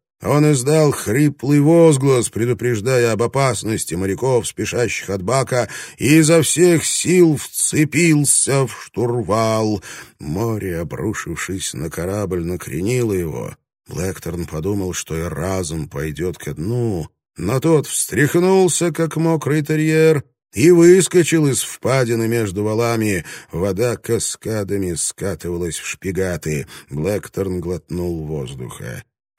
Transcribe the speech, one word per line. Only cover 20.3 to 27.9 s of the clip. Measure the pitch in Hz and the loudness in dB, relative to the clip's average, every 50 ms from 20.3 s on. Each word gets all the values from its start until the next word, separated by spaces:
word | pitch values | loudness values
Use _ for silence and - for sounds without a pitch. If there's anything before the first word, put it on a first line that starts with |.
| _ _ _ _ - | _ _ _ _ 0
и | 101 139 175 | 4 8 8
выскочил | 180 170 170 175 180 190 175 - - 180 156 - 165 165 151 | 10 10 10 10 10 8 6 4 4 4 4 4 2 2 2
из | 139 123 - | 2 2 0
впадины | - - - - - 117 131 135 127 117 117 113 113 110 | -4 -6 -10 -6 -2 0 2 2 2 0 0 0 0 0
между | 117 117 110 98 87 101 | 0 0 -2 -2 -2 -4
валами. | 104 107 107 110 120 117 117 113 110 104 98 87 78 - - - - _ | -2 -2 0 0 0 0 0 0 0 0 0 -2 -4 -8 -16 -18 -16 _
Вода | - 82 95 104 87 92 120 123 110 | -6 -4 -2 -2 0 0 -2 -2 -2
каскадами | - - - 117 101 - - - - - - 110 107 101 90 101 101 95 90 82 | -4 -4 -4 -4 -2 -2 -6 -8 -8 -8 -6 -4 -4 -4 -4 -4 -4 -2 -4 -4
скатывалась | 73 - - - - - 101 90 78 - 87 87 85 87 85 78 - | -4 -6 -6 -6 -6 -6 -6 -6 -6 -6 -6 -6 -4 -4 -6 -6 -8
в | - | -10
шпигаты. | - - - - 95 87 90 95 90 87 80 - 80 78 71 67 - - - - _ | -10 -12 -8 -8 -6 -4 -2 -4 -4 -4 -6 -4 -4 -6 -6 -6 -10 -16 -20 -16 _
Блэкторн | 69 73 76 95 104 95 - - - 98 98 95 92 90 | -8 -6 -4 -2 -4 -4 -6 -8 -6 -6 -4 -4 -4 -6
глотнул | 82 87 90 80 - _ | -6 -6 -8 -8 -8 _